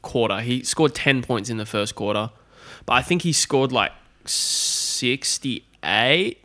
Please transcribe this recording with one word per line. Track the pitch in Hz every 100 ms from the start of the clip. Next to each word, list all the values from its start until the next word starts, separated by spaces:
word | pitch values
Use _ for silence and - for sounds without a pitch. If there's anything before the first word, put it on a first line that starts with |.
quarter. | - 131 110 98
He | 117 123
scored | - - 156
ten | - - 135
points | 120 120 117
in | 113
the | 107
first | 107 104 -
quarter, | 104 104 110 - _ - - - -
but |
I | 120
think | - 175
he | 170
scored, | 151 - 139 131
like, | 123 98 - - _ - - - - - - - - 123
sixty-eight | 135 - - 135 117 - _ - 101 123 160 202 -